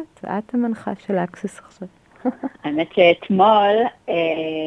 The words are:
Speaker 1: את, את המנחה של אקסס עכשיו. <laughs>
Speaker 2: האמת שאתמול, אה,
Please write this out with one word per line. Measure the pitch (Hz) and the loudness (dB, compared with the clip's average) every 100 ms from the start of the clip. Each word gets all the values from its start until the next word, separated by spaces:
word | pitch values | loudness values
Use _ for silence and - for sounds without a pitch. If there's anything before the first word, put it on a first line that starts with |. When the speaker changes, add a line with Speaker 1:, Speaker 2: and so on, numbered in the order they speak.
Speaker 1:
את, | 320 _ - | -6 _ -10
את | 196 214 | -8 -6
המנחה | 247 240 220 - 196 | -4 -4 -4 -8 -8
של | - 190 | -4 -4
אקסס | 175 - 196 - | -4 -6 -12 -12
עכשיו. | - - 180 _ _ _ | -20 -20 -20 _ _ _
<laughs> | 254 - 277 - | -8 -6 -10 -10
Speaker 2:
האמת | 147 147 165 | -6 -4 -2
שאתמול, | - 175 175 - 196 202 214 202 214 233 - - | 2 4 4 0 4 4 6 4 2 0 -4 -6
אה, | 170 165 160 160 156 | -2 -2 -2 -6 -6